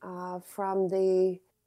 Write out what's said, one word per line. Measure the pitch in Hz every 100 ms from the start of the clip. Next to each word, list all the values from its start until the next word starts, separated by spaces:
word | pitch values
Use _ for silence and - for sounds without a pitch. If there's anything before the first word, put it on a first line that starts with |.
uh, | 185 180 180 180
from | 180 - 196 196 190
the | 190 190 185 185 180 _ _